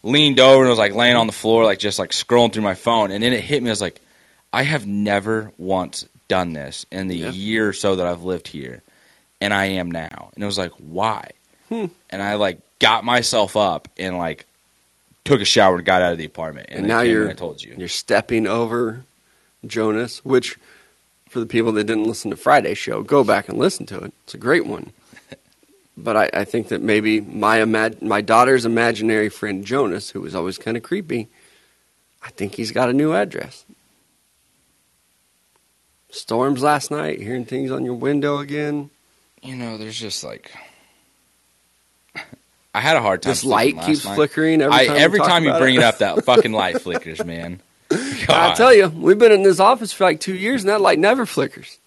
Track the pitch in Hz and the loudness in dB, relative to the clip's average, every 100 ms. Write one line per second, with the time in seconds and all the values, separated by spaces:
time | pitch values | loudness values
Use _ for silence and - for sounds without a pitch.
0 | 104 143 151 131 131 135 131 113 101 101 | 0 2 4 6 8 8 6 4 2 2
1 | 120 123 110 - 110 117 113 95 104 98 | 4 4 2 -2 2 4 4 2 -2 -4
2 | 90 - - 120 117 110 104 92 - 117 | -4 -6 2 4 4 0 -4 -4 0 0
3 | 101 101 117 123 92 139 120 104 95 - | 0 -2 -2 -2 -2 -2 -2 -4 -6 -8
4 | _ _ _ _ _ - 139 156 101 101 | _ _ _ _ _ -2 0 -2 -4 -4
5 | 104 101 101 110 107 - 92 95 87 - | 0 -2 -2 -4 -6 -12 -4 -4 -4 -10
6 | - _ _ 95 87 78 69 - - 95 | -16 _ _ -2 -2 -6 -12 -14 -12 -10
7 | 95 87 92 92 101 113 107 95 101 95 | -8 -6 -8 -8 -4 -2 -2 -2 -2 -2
8 | 87 87 90 87 - 76 64 60 _ _ | -2 -4 -6 -8 -8 -14 -14 -18 _ _
9 | _ _ _ _ 101 101 98 95 87 85 | _ _ _ _ -2 -2 -2 -4 -6 -8
10 | 80 - 50 - 104 98 90 - 73 85 | -10 -16 -20 -10 -8 -6 -8 -10 -12 -4
11 | 110 107 - - _ _ _ 226 185 _ | -2 -4 -10 -20 _ _ _ -8 -8 _
12 | _ 95 101 104 101 85 _ _ 113 110 | _ -8 -4 -2 -2 -4 _ _ 2 2
13 | 110 123 117 117 98 107 101 78 - - | 2 0 2 0 0 0 0 -2 -10 -10
14 | 92 90 82 78 - _ _ _ _ _ | -8 -6 -6 -8 -16 _ _ _ _ _
15 | _ _ - 139 101 - 98 90 85 92 | _ _ 0 0 4 4 4 4 2 2
16 | 90 82 78 - 80 71 - - 101 113 | 2 -2 -8 -10 -12 -12 -14 -6 -2 0
17 | 120 110 107 - 87 71 - 62 87 - | 2 0 -2 -6 -12 -12 -18 -14 -10 -10
18 | - 104 - 113 104 113 117 117 113 117 | -2 -2 0 -2 0 -2 -2 -2 -4 -6
19 | 127 _ _ _ _ _ 117 113 110 107 | -18 _ _ _ _ _ -10 -2 -2 -2
20 | 117 - 131 127 - - _ - _ _ | -4 -10 2 2 2 -14 _ -20 _ _
21 | _ _ _ 127 113 120 113 107 107 113 | _ _ _ -8 -2 0 0 0 -2 -2
22 | 107 110 110 - - 143 101 - - 110 | -2 -4 -8 -4 2 2 2 -6 -6 -8
23 | 107 143 117 101 - 110 165 - - 98 | 0 2 4 0 0 -2 -2 -2 -12 -12
24 | 107 _ - - 117 165 - 107 - _ | -14 _ -20 -8 0 0 0 -8 -12 _
25 | _ - _ - _ _ _ _ _ - | _ -20 _ -20 _ _ _ _ _ -10
26 | 120 110 98 - 101 117 107 107 110 107 | -2 0 0 -2 -4 -4 -4 -4 0 0
27 | 107 107 104 107 104 113 113 110 113 107 | 2 0 -2 -2 2 4 2 2 0 -4
28 | 107 104 104 113 123 131 117 117 120 107 | -2 -2 4 4 6 4 2 0 0 0
29 | 113 110 107 - 107 98 98 135 117 87 | 0 0 0 -4 -8 -8 -4 -2 -2 -4
30 | - 98 92 87 87 - - 117 - 190 | -8 -12 -10 -6 -6 -8 -8 -8 -6 -8
31 | 165 120 110 _ _ _ _ _ _ _ | -4 -8 -8 _ _ _ _ _ _ _
32 | _ _ - - 98 - 110 - 123 135 | _ _ -20 -10 -10 -8 -6 -2 0 2
33 | 156 175 202 - - - _ _ _ _ | 0 0 -4 -8 -14 -18 _ _ _ _
34 | _ _ _ _ _ _ _ _ _ _ | _ _ _ _ _ _ _ _ _ _
35 | _ _ _ _ _ _ _ _ _ _ | _ _ _ _ _ _ _ _ _ _
36 | _ - - 113 135 131 147 143 - 151 | _ -18 -6 -2 0 0 0 0 -2 -6
37 | 156 - 101 127 117 131 135 135 127 120 | -6 -8 -8 -8 -8 -8 -6 -6 -6 -4
38 | 131 147 147 143 143 147 147 147 143 _ | -2 0 0 -4 -6 -6 -6 -6 -8 _
39 | _ _ _ _ 131 131 120 110 107 110 | _ _ _ _ -16 -12 -10 -10 -12 -12
40 | 110 - 67 55 - - - _ _ _ | -10 -10 -12 -16 -18 -20 -20 _ _ _
41 | _ _ _ _ _ _ _ _ _ _ | _ _ _ _ _ _ _ _ _ _
42 | _ - - - _ _ _ 104 131 156 | _ -20 -20 -20 _ _ _ -2 2 2
43 | 107 92 - 127 131 107 123 80 85 151 | 2 0 -2 -4 0 2 2 0 -2 -2
44 | 101 101 147 - 160 160 135 127 131 147 | -2 -2 0 0 2 2 4 4 4 4
45 | 160 202 - 170 156 - 131 127 117 - | 4 4 2 2 2 2 4 4 4 4
46 | 101 80 - 123 110 110 92 85 90 85 | 0 0 4 4 4 0 -2 -2 -6 -8
47 | 82 82 85 85 85 90 _ _ _ 196 | -8 -10 -10 -10 -10 -14 _ _ _ -4
48 | 269 269 - 160 170 - 247 226 185 156 | -4 -6 2 4 4 6 8 8 6 2
49 | - 208 226 208 196 170 202 247 220 - | 2 6 8 8 6 6 4 4 -2 0
50 | 185 156 - 185 208 262 196 214 196 151 | 2 2 -6 -4 -2 0 0 2 2 4
51 | 196 262 226 - 135 - - - | 4 2 0 -4 -4 -6 -20 -20